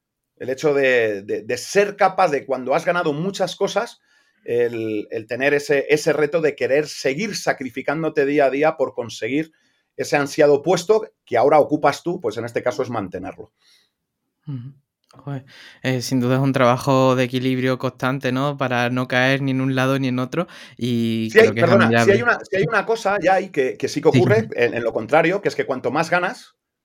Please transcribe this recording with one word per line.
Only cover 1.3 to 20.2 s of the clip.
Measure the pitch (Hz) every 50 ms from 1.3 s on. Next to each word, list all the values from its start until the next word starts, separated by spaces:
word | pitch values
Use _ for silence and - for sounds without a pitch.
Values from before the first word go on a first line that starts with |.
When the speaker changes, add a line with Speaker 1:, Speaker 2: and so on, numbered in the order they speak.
| 110 104 107
Speaker 1:
de | 113 123 120
ser | - - - 196 202 196 180
capaz | - 202 190 190 - 190 170
de, | 143 131 117
cuando | - 131 127 127 123 135
has | 165 170
ganado | 180 175 175 175 160 139
muchas | 147 170 196 190 - 190 170 175
cosas, | - 196 185 - 196 233 233 - _ _ _ _ _ _ _ _ _ _
el, | - 120 120 120 117 120 113 110 110 110 104 - -
el | - 117 110
tener | - 123 117 135 139 143
ese, | 143 143 - 147 139 135 -
ese | 147 147 - 165 143
reto | - 151 147 156 170
de | 156 147 -
querer | - 127 120 131 147 156
seguir | 143 - - - 139 135 151 220 214 180
sacrificándote | - - 156 135 - 135 127 117 135 127 - 143 160 160 156 151 156 139
día | 139 143 147 139
a | 131
día | 127 139 147 160 160
por | - 131 - -
conseguir | - 120 110 - - 110 117 131 151 160 160 _ _ _ _ _ _ _ _ _
ese | - 131 - -
ansiado | 147 143 139 - - 151 147 147 139 147
puesto | 165 185 170 170 - 214 220 214 - - _ _
que | _ 120
ahora | 113 135 143 156 151
ocupas | 135 - 151 147 147 143 135 - -
tú, | 175 180 180
pues | - 113 104
en | 117 113
este | 117 113 120 -
caso | 123 123 - 127
es | 120
mantenerlo. | 123 113 98 90 92 92 90 90 85 - - - _ _ _ _ _ _ _ _ _ _ _ _ _ _ _ _ _ _ _
Speaker 2:
Ujú. | 151 139 127 117 139 139 _ _ _ _ _ _ _ _ - -
Joder. | 143 139 131 135 - - - - - - _ -
Eh, | 127 131 127 120
sin | - 135 127
duda | 120 123 131
es | 131
un | 139 139 131
trabajo | 135 127 120 123 123 - 143 135 131 131 131 127
de | 127 127
equilibrio | 117 120 127 123 131 131 127 127 131 127 120
constante, | - 127 - - - 127 135 139 135 135
¿no? | 127 131 139 147 143
Para | 135 139 123 123 120 120 120
no | 127 127 131 131
caer | 135 127 127 131 135 135 139
ni | 135
en | 131 131
un | 131 135 131
lado | 131 131 131 135 135
ni | 135 127
en | 123 123